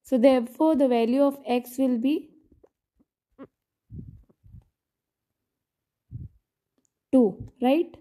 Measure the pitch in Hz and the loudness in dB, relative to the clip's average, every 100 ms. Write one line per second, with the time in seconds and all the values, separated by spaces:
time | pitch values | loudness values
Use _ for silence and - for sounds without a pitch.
0 | - 262 269 262 233 - 311 294 269 240 | -4 4 4 4 0 -2 0 2 2 2
1 | 226 262 277 277 - 247 247 - 269 240 | 0 2 0 -2 -4 -4 -4 -4 -2 0
2 | 254 320 - _ _ _ _ _ _ _ | -2 -4 -6 _ _ _ _ _ _ _
3 | _ _ _ _ 160 _ _ _ _ - | _ _ _ _ -20 _ _ _ _ -18
4 | - - - _ - - _ _ _ _ | -18 -20 -20 _ -20 -20 _ _ _ _
5 | _ _ _ _ _ _ _ _ _ _ | _ _ _ _ _ _ _ _ _ _
6 | _ - - _ _ _ _ _ _ _ | _ -18 -18 _ _ _ _ _ _ _
7 | - 262 220 - - - 247 302 349 - | 0 2 2 -2 -16 -4 0 0 -2 -10